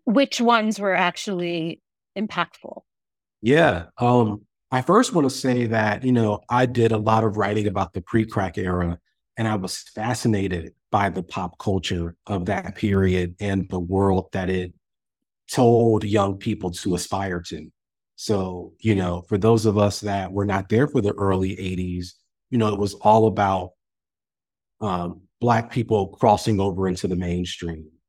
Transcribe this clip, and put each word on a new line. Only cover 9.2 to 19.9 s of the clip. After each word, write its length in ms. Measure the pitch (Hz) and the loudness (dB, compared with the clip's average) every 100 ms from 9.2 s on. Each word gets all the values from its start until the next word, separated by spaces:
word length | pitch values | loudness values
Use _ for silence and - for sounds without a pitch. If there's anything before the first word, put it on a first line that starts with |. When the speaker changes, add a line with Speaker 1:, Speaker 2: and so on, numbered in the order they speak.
| _ - | _ -6
Speaker 2:
and 100 | 110 | -4
I 80 | 107 | -4
was 220 | 92 - - - | -6 -10 -14 -8
fascinated 800 | 113 120 120 101 95 90 73 - _ | -6 -2 0 0 -2 -4 -8 -18 _
by 180 | 104 98 | 0 0
the 120 | 90 | -4
pop 380 | 87 101 90 - | -8 -8 -8 -6
culture 560 | 107 95 - 92 85 - - | -4 -2 -2 -4 -6 -10 -8
of 200 | 98 90 | -4 -2
that 300 | 95 92 - | -4 -6 -4
period 600 | 107 98 95 92 90 90 | 0 2 2 2 -2 -4
and 300 | 101 98 90 | -4 -2 -2
the 100 | 92 | -6
world 500 | 87 98 98 95 - | -2 2 2 2 -2
that 180 | 98 90 | -4 -2
it 240 | 92 90 - _ _ _ _ _ _ - | -4 -4 -12 _ _ _ _ _ _ -6
told 520 | - 120 117 113 107 | 4 6 6 4 2
young 340 | 101 104 98 98 | 2 0 0 -2
people 340 | 113 87 92 | -6 -6 -6
to 240 | 87 101 87 | -6 -4 -4
aspire 460 | - 95 95 87 | -4 -6 -4 -6
to. 280 | 87 80 78 _ _ _ _ - | -8 -14 -16 _ _ _ _ -10
So, 580 | - 101 92 90 - - | -4 -2 -2 -8 -14 -4
you 160 | 110 98 | 0 2
know, 260 | 90 87 - | 0 -4 -4
for 80 | 101 | 0
those 300 | 110 113 107 | 4 4 2
of 100 | 104 | 2
us 220 | 101 | 2